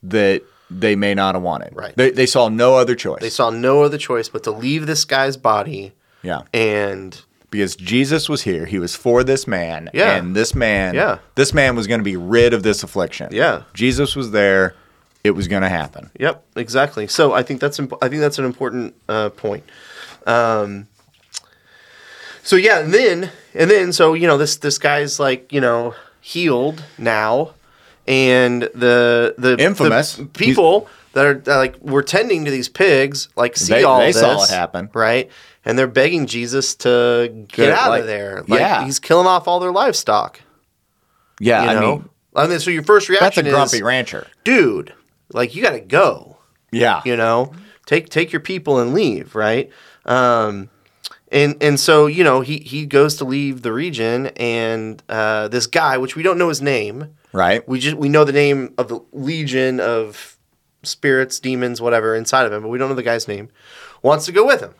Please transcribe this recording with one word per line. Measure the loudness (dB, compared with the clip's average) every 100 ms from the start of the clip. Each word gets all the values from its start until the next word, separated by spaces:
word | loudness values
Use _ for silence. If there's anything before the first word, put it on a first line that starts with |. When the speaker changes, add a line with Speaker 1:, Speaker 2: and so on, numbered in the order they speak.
Speaker 1:
that | -2 2 2 0 -4 _ _
they | -4 -2 0
may | 0
not | 0 0 -2
have |
wanted. | -4 -8 -10 -14
Speaker 2:
Right. | -10 2
Speaker 1:
They, | 2
they | 4 2
saw | 2 2
no | 4 4 4
other | 2 -2
choice. | -4 -6
Speaker 2:
They | -8
saw | -2 -2
no | 0 2 4
other | 2 0
choice | -6 -6 -4
but | -8 -8
to |
leave | -6 -4 -4 -4
this | -4 -2
guy's | 0 -2 -2
body. | 0 0 -2 -10 -12 _ _ _
Speaker 1:
Yeah. | -8 -8 -6
Speaker 2:
And | -2 0 0 -4 -6 -14 -18 _ _ _
Speaker 1:
Because | -4 -4 -6
Jesus | -2 0 0 -2 -2
was | -4
here. | -4 -4 -4
He | -6
was | -6 -4
for | 0 2
this | 2 -2 -2
man. | -6 -4 -8 -8
Speaker 2:
Yeah. | 0 0 0
Speaker 1:
And | -2 -2
this | -2 0
man, | 0 0 0 -2
Speaker 2:
Yeah. | -2 -4 _ -2
Speaker 1:
this | 0
man | 2 2 0
was | -2
gonna | -2
be | -2 -6
rid | 0 4 4 2
of |
this | 0 -2
affliction. | -4 -6 -6 -8 -8
Speaker 2:
Yeah. | -2 0 -2 -8 -2
Speaker 1:
Jesus | -2 0 -2 -4
was | -4
there. | 2 4 4 0 -4 _ _ _ _
It | -2
was | -2 -2
gonna | -2 0
happen. | 0 -4 -10 -20 -6
Speaker 2:
Yep, | -4 -4 _ -12
exactly. | -4 0 -2 -2 -6
So | 2 2
I | 2
think | -2 -4
that's | -4 -4
imp-, | -10 -4
I | -4
think | 0
that's | -2 -2
an | -6
important, | -4 -6 -6 -10 _ -6
uh, | -4 -4
point. | -6 -8 -8 -12 -20 -20 -20 -20 -12 0
Um, | 2 2 0 -4 -8 -16 _ _ _ _ -20 _ _ _ _ _ -20 -20 -20 -20 -18
so | 2 4
yeah, | 4 2
and | 4
then, | 4 4 0 -6 -12 _
and | 0 4
then, | 4 2
so, | 4 4
you | 4 2
know, | 2
this, | 0 -2
this | -4 -2
guy's, | -2 -2 -4 -2
like, | -2 -2 -4
you | -2
know, | 0 0 -4 -10 -20 _
healed | -12 -4 0 0 -2 -6 -18 -6
now, | -2 0 0 0 -2 -10 _ _ _ _ -2
and | 2 4 4 4 0
the, | -4 0 2 4 4 2 0 0
the, | 0 2
Speaker 1:
Infamous. | 2 2 2 2 -2 -8
Speaker 2:
the | -16
people | -4 0 4 4 2 -2 -20 _
that | 0 2
are, | 0 0
uh, | 0
like, | 0 -4
were | -2 -2
tending | 0 -2 0 -2
to | -2
these | -6 -6
pigs, | 0 2 4 2 -2 -10 -2
like, | -2 -2
see | 0 4
Speaker 1:
They, | 4
Speaker 2:
all | 6
Speaker 1:
they | 4
Speaker 2:
this, | 4
Speaker 1:
saw | 2 2
it | 0
happen. | 0 -4 -6 -8
Speaker 2:
right? | -2 0 0 -4 -14 -20 _
And | -4 0
they're | 0
begging | 2 2 0 -4
Jesus | -6 -4 -4 -4 -4
to | 2 2 4 2 -2 -6 -12
get | 0
Speaker 1:
Good, | 2
Speaker 2:
out | 4 2
Speaker 1:
like, | 0
Speaker 2:
of | -2
there. | -6 -6 -10 -2
Like, | 0
Speaker 1:
yeah. | 2 0
Speaker 2:
he's | -2 -6
killing | 2 4 4
off | 2 2
all | -2
their | 0
livestock. | 0 0 -2 0 -2 -2 -10 _ _ _ _ _ _ _ _ _ _
Speaker 1:
Yeah, | 2 2
Speaker 2:
You | 4
Speaker 1:
I | 2
Speaker 2:
know? | 0 -2
Speaker 1:
mean, | -8 _ _ -2
Speaker 2:
And | 0
then, | 0
so | -2
your | -4
first | 4 4 4
reaction | 2 2 2 2
Speaker 1:
that's |
a | 2
grumpy | 2 0
Speaker 2:
is, |
Speaker 1:
rancher. | 0 -2 -4 -10 -14 _
Speaker 2:
"Dude, | 0 4 4 0 -8 -18 _ _ _
like, | -4 -4 0
you |
gotta | -2 -2
go." | -2 2 2 0 -12 -20 _ _ _
Speaker 1:
Yeah. | 0 2 2 -2
Speaker 2:
You | 0
know? | 2 0 -2 -8 -20 _ -2
Take, | -2 0
take | -4 -2
your | -4
people | -6 -8 0 0
and | 2
leave, | 0 0 -4 -8 -4
right? | -2 -2 -4 _ -20 _ -2
Um, | 2 4 2 0 -6 -12 _ _ _ -20 -20 _
and, | 0 0 0
and | 0 0
so, | 4 4 4
you | 2
know, | 2 2
he, | 0 -8
he | -10 -10 0
goes | 2 2 0
to | -6
leave | -4 -4 -6
the | -6
region, | -6 -6 -4 -2 -2 -6 -6
and, | -4 -2 -4 -4 -8 -12 _
uh, | -4 -2 -2 -4
this | -4 -2
guy, | 0 0 0
which | -4 -2
we |
don't | -2 0
know | -2
his | -2
name. | -2 -2 -4 -10 -16 _ _
Speaker 1:
Right. | 0 0 0 -2
Speaker 2:
We | -4
just, | -4 -2
we | 2
know | 4 4
the |
name | 4 2 0 -4 -6
of | -6
the | -6 _
legion | -10 -8 -6 -4 -2 -2 -2
of | -2 -2 -4 -12 -20 _ _ _ _ _
spirits, | -14 -6 0 0 0 -6
demons, | -6 -4 -4 -4
whatever, | 0 0 0 -2
inside | 0 0 0
of |
him, | -2
but | -6
we | -6
don't | -4
know | -4
the |
guy's | -2 -4 -4
name, | -10 -12 _ _ -20 -20 -2
wants | 0 2 0
to |
go | 2 4
with | 2
him. | -2 _